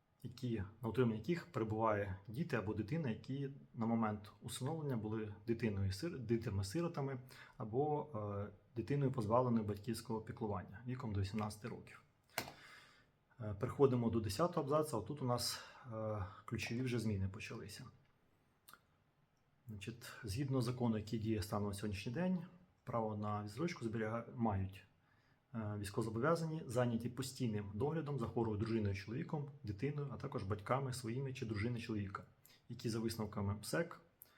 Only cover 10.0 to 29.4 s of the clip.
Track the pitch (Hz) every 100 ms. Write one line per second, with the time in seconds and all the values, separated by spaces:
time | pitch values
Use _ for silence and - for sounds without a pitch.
10 | - 110 - - 110 98 - - 123 127
11 | 113 101 95 107 107 - - 87 - -
12 | - _ _ - - - - - - -
13 | _ _ _ - 107 98 120 - 135 123
14 | 113 107 104 98 170 170 139 151 151 110
15 | 101 143 127 120 - - - - 123 110
16 | 110 107 95 - - 113 - 117 131 120
17 | 107 98 95 101 - 117 - - - -
18 | _ _ _ _ _ _ - - _ _
19 | _ _ _ _ _ _ - 104 107 123
20 | - - 113 104 135 131 120 123 120 107
21 | 104 117 107 107 95 104 104 98 107 101
22 | 123 131 185 185 - - - _ - 117
23 | 110 104 107 104 104 107 170 - 117 113
24 | 107 117 117 131 113 101 95 - - _
25 | _ _ _ _ _ 117 104 104 101 -
26 | 113 110 143 165 165 156 139 120 120 113
27 | 120 - 131 - 127 104 98 101 139 165
28 | 143 139 113 123 110 101 101 113 101 95
29 | - 127 170 151